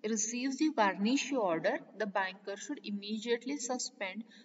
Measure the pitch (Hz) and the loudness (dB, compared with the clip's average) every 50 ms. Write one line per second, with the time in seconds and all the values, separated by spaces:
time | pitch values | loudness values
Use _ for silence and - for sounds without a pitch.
0 | - 214 226 214 - - 240 240 254 277 269 - 311 311 - 277 214 196 180 185 | -2 -2 0 0 -2 -2 -2 -2 -2 -2 0 2 2 2 4 6 4 4 4 4
1 | 202 220 262 285 - - 285 254 208 180 165 165 165 202 262 - - - - 196 | 2 4 4 2 2 2 0 2 4 4 2 2 2 2 0 0 -4 -8 -6 -4
2 | 214 208 185 202 190 185 190 196 - 202 196 202 - - 294 - - 214 202 202 | -4 0 0 0 0 0 -4 -8 -8 -10 -8 -8 -8 -8 -10 -8 -6 -6 -6 -6
3 | 196 208 220 220 214 240 233 233 240 254 285 285 - - 254 254 - - - - | -4 -4 -4 -4 0 0 0 0 0 -4 -4 -4 -2 -4 -4 -4 -4 -8 -8 -8
4 | 208 185 190 214 - - - - - | -8 -6 -6 -8 -12 -12 -16 -20 -20